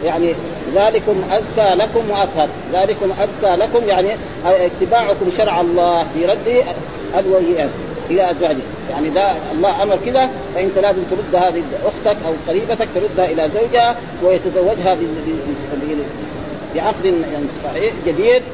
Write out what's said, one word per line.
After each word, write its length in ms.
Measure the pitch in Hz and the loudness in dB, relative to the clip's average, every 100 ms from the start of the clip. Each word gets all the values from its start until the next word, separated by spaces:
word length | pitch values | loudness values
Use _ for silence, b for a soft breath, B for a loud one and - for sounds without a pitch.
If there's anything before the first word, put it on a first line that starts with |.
يعني: 300 | 165 165 170 160 - - - | -2 0 0 -2 -6 -8 -2
"ذلكم 480 | 160 214 220 - 196 185 | 2 4 2 0 0 0
أزكى 440 | 196 208 - 208 | 0 0 2 2
لكم 360 | 180 214 233 220 | 4 2 0 0
وأطهر"، 380 | 202 190 160 147 - - | 0 0 2 0 -2 -4
ذلكم 380 | 175 196 214 196 | 0 2 2 -2
أزكى 440 | 190 202 - 208 175 | 0 -2 0 0 2
لكم، 320 | 214 233 226 | 2 2 2
يعني 200 | 185 190 220 - - 160 | 2 2 -2 -8 -4 2
اتباعكم 840 | 185 180 - 185 233 214 196 185 175 | 4 4 0 2 2 2 0 0 0
شرع 240 | 214 175 | 0 2
الله 460 | 175 175 175 170 160 | 2 2 4 2 0
في 120 | 156 175 | 0 0
رد 380 | 208 - 247 - 175 - - - 175 | 0 2 2 2 -2 -10 -10 -4 0
الولي 500 | 202 185 170 175 147 - - - - | 2 4 4 2 0 -4 -10 -10 -2
إلى 200 | 175 185 | 2 2
أزواجه. 260 | 151 165 139 110 - - | 2 0 0 -4 -10 -8
يعني 180 | 143 156 | -4 -2
ده 240 | 151 - 170 - | 2 2 0 -4
الله 300 | 151 196 180 | 0 0 2
أمر 160 | 202 190 208 | 2 0 2
كذا، 240 | 254 262 - - | 2 2 -2 -8
فأنت 240 | 175 190 190 | -2 0 2
لازم 240 | 202 185 170 | 2 2 0
ترد 320 | 185 196 180 | -4 0 2
هذه 200 | 180 170 151 131 | 2 0 -4 -2
أختك 320 | 180 202 220 208 165 | -4 -2 -2 0 -2
أو 60 | 160 - | -6 -2
قريبتك، 400 | 170 220 220 220 | -2 -2 -2 -2
تردها 300 | 180 202 - | -2 -2 0
إلى 260 | 180 160 170 | 0 2 0
زوجها 420 | 202 226 240 233 233 - - | 0 0 4 2 0 -6 0
ويتزوجها 680 | 175 185 185 170 180 220 185 | 2 4 2 2 2 2 2
ب-، 40 | 175 | 2
ب-، 840 | 160 156 151 160 143 139 - 147 | 0 -4 -4 -4 -4 -6 -6 -6
ب-، 240 | 147 151 143 - - - - - - | -4 -4 -6 -8 -10 -10 -10 -10 -6
بعقد 300 | 156 185 214 | -2 -2 0
يعني 420 | 185 175 156 151 139 - | 2 0 0 -4 -6 -6
صحيح 300 | 147 143 214 - 170 | -6 -2 -2 -2 -2
جديد 360 | 156 214 247 247 | 2 4 4 2